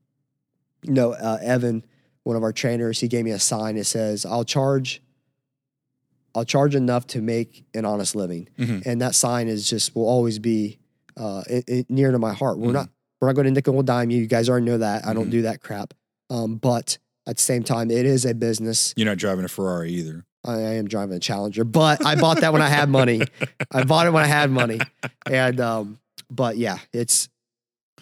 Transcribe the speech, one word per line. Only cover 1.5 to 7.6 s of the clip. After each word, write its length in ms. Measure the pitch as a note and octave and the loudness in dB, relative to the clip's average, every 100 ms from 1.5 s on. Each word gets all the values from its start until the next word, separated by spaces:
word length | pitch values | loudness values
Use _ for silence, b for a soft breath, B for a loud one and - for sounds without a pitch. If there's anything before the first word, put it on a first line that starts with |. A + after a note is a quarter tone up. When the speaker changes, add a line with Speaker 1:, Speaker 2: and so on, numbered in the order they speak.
| B2+ A#2+ A2+ - _ _ _ | 0 0 -4 -8 _ _ _
Speaker 1:
one 120 | - A#2 | -4 -2
of 60 | |
our 100 | A2 | -2
trainers, 480 | A2 B2+ A#2 A#2 A2+ | -2 -2 -2 -2 -2
he 80 | A#2+ | -2
gave 160 | A#2+ | -2
me 60 | A2+ | -2
a 80 | G2+ | -2
sign 380 | - A2+ A2 G#2+ | -2 -2 -4 -4
that 80 | |
says, 400 | G2+ A2+ A2 G#2 F#2 | -4 -2 -2 -4 -4
"I'll 180 | A#2 | -4
charge, 580 | A#2 D3 C3+ C#3 B2+ - _ _ _ _ _ _ _ _ _ _ _ _ _ | -2 0 2 0 -2 -8 _ _ _ _ _ _ _ _ _ _ _ _ _
I'll 100 | - | -6
charge 300 | A#2 C#3+ D3 | 0 2 4
enough 320 | C#3 B2 B2 A#2+ | 4 2 0 -2
to 140 | B2+ | -6
make 420 | A2 A#2 A2+ - | -2 -2 -4 -8